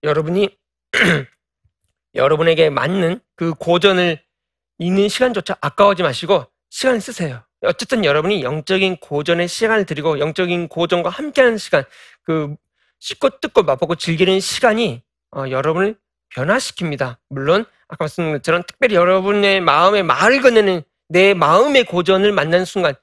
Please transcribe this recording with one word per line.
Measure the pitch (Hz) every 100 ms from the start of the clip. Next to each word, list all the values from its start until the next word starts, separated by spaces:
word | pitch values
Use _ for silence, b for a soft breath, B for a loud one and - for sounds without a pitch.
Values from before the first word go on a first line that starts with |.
여러분이 | 147 147 156 180 202 _ _ _ _
<clears throat> | - 190 160 131 _ _ _ _ _ _ _ _ -
여러분에게 | 131 151 165 160 160
맞는 | 139 143 190 170 185 _ _
그 | 165
고전을 | 160 - 175 196 185 175 156 _ _ _ _ _ _
읽는 | 170 190 208
시간조차 | - 254 208 - 190
아까워하지 | 143 - 202 185
마시고 | 170 127 165 190 120 _ _
시간을 | - 262 240
쓰세요. | 190 233 165 123 _ _
어쨌든 | - 175 233 247
여러분이 | 175 143 165 208
영적인 | 123 151 147 190 190 180
고전에 | - 147 151 170 175
시간을 | - 226 220 202
들이고 | 147 156 151
영적인 | 147 156 180 175 170
고전과 | - 170 180 170
함께하는 | 180 302 285 254 220
시간, | - 156 135 B B B
그 | - 160 147 151 _ _ _ _
씹고 | - - 277 -
뜯고 | 302 -
맛보고 | 170 131 160 170
즐기는 | - 160 180 190
시간이, | 190 - 240 220 226 120 _ _ _ -
어, | 135
여러분을 | 131 143 160 196 220 _ _ _
변화시킵니다. | - 139 233 - - 170 139 131 120 _
물론 | 139 139 185 233 _ _
아까 | 165
말씀드린 | 156 - 165 147
것처럼 | - 170 180
특별히 | - 254 196
여러분의 | 175 190 190 208 202 196
마음에 | 170 143 180 208
말을 | 175 127 190 269
건네는 | 262 226 202 180 - _ _
내 | 170 190
마음의 | 196 151 170 269 277 240
고전을 | 175 175 190 208
만나는 | 202 147 175 185
순간 | 202 151 135